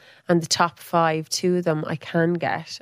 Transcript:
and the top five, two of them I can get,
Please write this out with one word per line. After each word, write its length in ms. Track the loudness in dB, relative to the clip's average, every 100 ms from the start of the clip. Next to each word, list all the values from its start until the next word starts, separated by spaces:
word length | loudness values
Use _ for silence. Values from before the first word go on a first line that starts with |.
| -20 -12 0
and 140 | 0
the 40 | 2
top 320 | 0 0 -2
five, 500 | -2 2 2 0 -4
two 280 | -2 0 0
of 60 |
them 200 | 0 -2 -2
I 100 | -8
can 380 | -2 0 2
get, 440 | 0 -2 -6 -8 -16